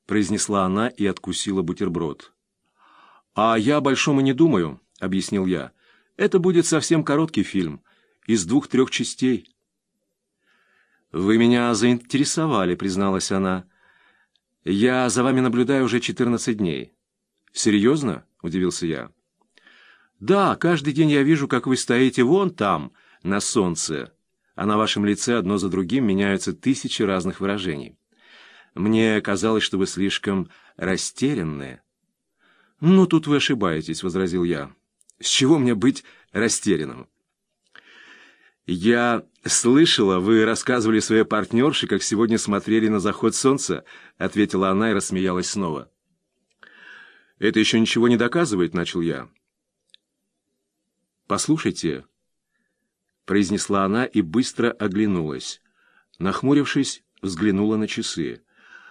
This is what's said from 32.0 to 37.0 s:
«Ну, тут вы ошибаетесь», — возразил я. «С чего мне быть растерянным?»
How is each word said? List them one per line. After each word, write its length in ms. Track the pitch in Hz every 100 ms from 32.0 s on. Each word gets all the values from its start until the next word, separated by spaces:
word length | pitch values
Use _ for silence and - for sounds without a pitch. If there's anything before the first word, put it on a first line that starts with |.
| _ _ _ _ _ _ _ _
«Ну, 260 | 156 190 180
тут 220 | 160 147
вы 100 | 143
ошибаетесь», — 640 | - 131 101 80 80 80
возразил 400 | 95 87 95 90
я. 280 | 87 80 69 - _ _ _ _
«С 80 | -
чего 300 | - 135 160
мне 180 | 123 113
быть 280 | 117 - - - _
растерянным?» 760 | 95 113 - - 85 73 64